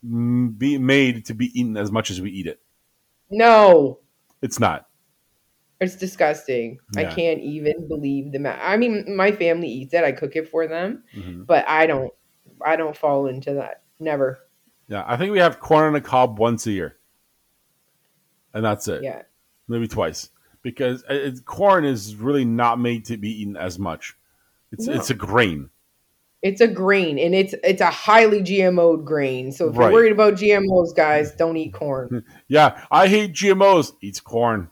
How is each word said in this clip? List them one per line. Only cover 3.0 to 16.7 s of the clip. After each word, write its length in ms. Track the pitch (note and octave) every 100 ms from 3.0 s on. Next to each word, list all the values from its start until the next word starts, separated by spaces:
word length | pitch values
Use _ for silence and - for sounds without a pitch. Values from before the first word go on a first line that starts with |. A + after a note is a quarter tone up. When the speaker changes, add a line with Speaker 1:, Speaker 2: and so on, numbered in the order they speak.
| _ _ _
Speaker 2:
No. 720 | G3+ A#3 A3+ G#3 E3+ C#3 - _ _ _ _
Speaker 1:
It's 180 | C3 -
not. 280 | A2 D2 _ _ _ _ _ _ _ _ _ _
Speaker 2:
It's 160 | F#3 F#3
disgusting. 840 | F#3+ - D#3+ D3+ - B2+ A#2 C3 _ -
I 40 |
Speaker 1:
Yeah. 100 | D#3+ E3
Speaker 2:
can't 240 | E3+ D#3+
even 480 | - D3+ D3+ D3+ D#3
believe 460 | D#3 C#3+ C#3 C#3
the 60 | C#3
ma-, 180 | C#3 -
I 160 | C#3+ A3
mean, 400 | A#3+ G#3+ - G3
my 160 | G3
family 380 | G#3 E3+ E3 E3
eats 240 | A#2 C3
it. 100 | E3+
I 80 | D#3
cook 240 | C3+ C#3 D#3
it 140 | D#3
for 180 | D#3+ D#3+
them, 360 | D#3+ F#3 - _ G#2+
Speaker 1:
Mm-hmm. 280 | F2+ F2
Speaker 2:
but 220 | A2 D3+ -
I 180 | D#3 D#3+
don't, 240 | C#3 C3 _ _ _ _ _ -
I 100 | D#3+
don't 220 | D#3+ D3+
fall 300 | D3+ C#3+ C#3
into 260 | C3 C3+
that. 300 | C#3 B2+ - _ _
Never. 400 | D#3+ D3 C3+ C3 _ _ _ _ _
Speaker 1:
Yeah, 160 | G2+ -
I 80 | A#2+
think 160 | F#3
we 80 | G3+
have 220 | E3+ C3+
corn 240 | - D#3 D#3
on 60 |
the 80 | D3+
cob 360 | - C3 B2+ G#2+
once 300 | A2+ A#2
a 40 | -